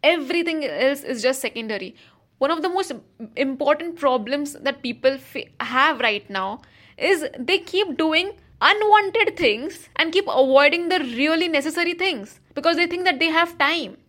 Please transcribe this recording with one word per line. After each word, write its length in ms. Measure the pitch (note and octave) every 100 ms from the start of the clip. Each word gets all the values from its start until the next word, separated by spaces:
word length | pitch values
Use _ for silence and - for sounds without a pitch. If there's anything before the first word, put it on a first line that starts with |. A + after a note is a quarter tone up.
Everything 600 | C#4+ E4+ C4+ E4+ E4 D#4+
else 400 | C#4 D3+ C4 C#4
is 180 | - B3
just 200 | A#3+ C4
secondary. 540 | A#3 A#3 A3 G3+ F#3 - _ _ _ _
One 140 | C#4
of 100 | D#4+
the 80 | E4
most 240 | F4+ F4+ B3 _ _ A3+ -
important 640 | C4+ C4+ C#4 D4+ E4+ E4
problems 560 | C#4 B3+ G#3 C#4+ C#4+
that 280 | - C#4 C#4
people 360 | B3 A#3+ C4 C4+
fa-, 320 | - C#4 - _
have 400 | A3+ B3+ D4 C4+
right 300 | A#3+ G#3 -
now 320 | G3 F#3+ A3 _ _ - -
is 280 | E4 F#4 D4+ -
they 200 | B3 F#4
keep 400 | E4+ F#4 G4+ B3
doing 340 | D#4 D#4+ F#4+ G#4+ _ _
unwanted 720 | C#4 G#4 G#4+ G#4+ G4 A4+ G#4 -
things 540 | C#4+ G#3+ C#4+ - - -
and 160 | D#4+
keep 120 | E4+ G4
avoiding 600 | - C4 C4+ D4 E4+ E4+
the 120 | F#4
really 500 | C4+ A#3 D4 D#4+ F4+
necessary 460 | D4+ C#4+ E4 E4+ F4
things 440 | F#4 C#4 G3+ - _
because 240 | - E4 E4+
they 100 | E4+
think 160 | F4
that 160 | F#4 C4+
they 100 | E4
have 280 | D#4+ E4+ E4+
time. 400 | C#4+ E4 A#3 -